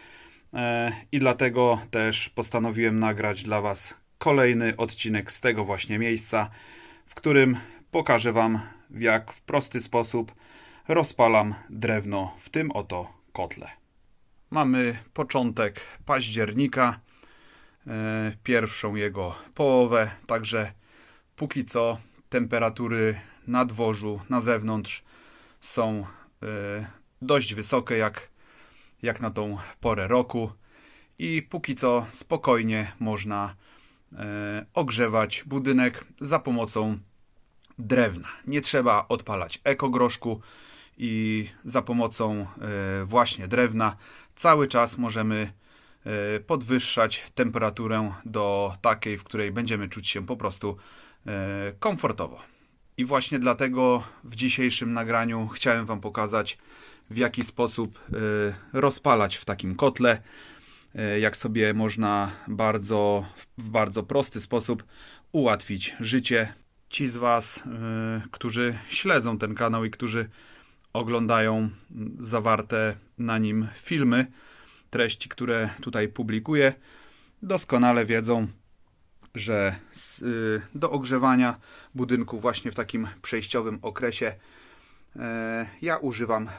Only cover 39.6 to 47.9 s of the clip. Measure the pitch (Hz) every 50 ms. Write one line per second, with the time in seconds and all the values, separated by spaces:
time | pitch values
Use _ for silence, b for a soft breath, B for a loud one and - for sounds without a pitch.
39.6 | - 143 135 139 143 131 123 123 123 117 - - - 117 110 110 B B B B
40.6 | B B B B B B B - 120 117 110 110 110 110 107 107 104 104 - -
41.6 | - 113 123 127 - - 120 120 117 110 113 - 113 107 107 104 101 - - -
42.6 | 104 107 104 98 98 95 95 98 95 95 113 120 120 - - 107 92 92 123 123
43.6 | 123 113 110 113 110 104 104 B B B B B B B B - - 170 156 151
44.6 | 139 135 - 120 117 113 - 127 120 113 107 113 107 107 107 107 107 95 101 b
45.6 | b b b b b b b b b 113 107 104 101 104 107 104 104 - 165 139
46.6 | 120 113 131 127 - - - 120 113 107 - - - - - - 123 117 117 113
47.6 | 113 107 104 - 113 110